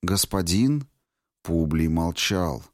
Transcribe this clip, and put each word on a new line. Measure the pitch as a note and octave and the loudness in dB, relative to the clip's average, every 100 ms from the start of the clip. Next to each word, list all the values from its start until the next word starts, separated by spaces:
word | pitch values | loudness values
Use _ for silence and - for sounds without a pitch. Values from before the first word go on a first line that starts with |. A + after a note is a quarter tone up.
«Господин?» | E2+ G2 - G2 E2+ F#2+ C3 D3 C3+ _ _ _ _ _ | -2 0 0 -2 0 2 2 0 -4 _ _ _ _ _
Публий | - E2 D#2 D#2+ D#2+ | -2 0 2 0 2
молчал. | D#2+ E2 - - F#2+ E2+ A#1+ - | 0 -2 -2 -2 0 -2 -4 -10